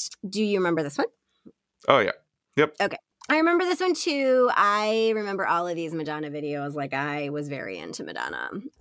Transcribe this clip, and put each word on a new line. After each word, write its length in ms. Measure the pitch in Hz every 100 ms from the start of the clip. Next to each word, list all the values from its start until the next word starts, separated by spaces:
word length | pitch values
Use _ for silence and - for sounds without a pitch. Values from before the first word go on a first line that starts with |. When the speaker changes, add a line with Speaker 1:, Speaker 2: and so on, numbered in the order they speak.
| - - 190
Speaker 1:
Do 160 | 196
you 140 | 214 196
remember 240 | 175 165
this 140 | 143 -
one? 100 | 466 _ _ _ - _ _ _ -
Speaker 2:
Oh, 120 | 131
yeah. 120 | 98 - _ _ _ -
Yep. 180 | 151 -
Speaker 1:
Okay. 160 | 202 - _ _ -
I 60 | 302
remember 260 | 330 349
this 160 | 370 349
one 140 | 370
too. 560 | 339 349 285 269 254 247 -
I 560 | 202 208 214 226 226
remember 320 | 220 208 196 170
all 220 | 170 175
of 80 | 170
these 180 | 165
Madonna 380 | 160 151 151 151
videos. 420 | 147 147 143 143
Like, 220 | 151 139 135
I 340 | 147 147 143
was 180 | 147 147
very 300 | 139 - 90
into 260 | 82 -
Madonna. 460 | 80 - 62 62 62 - 262 _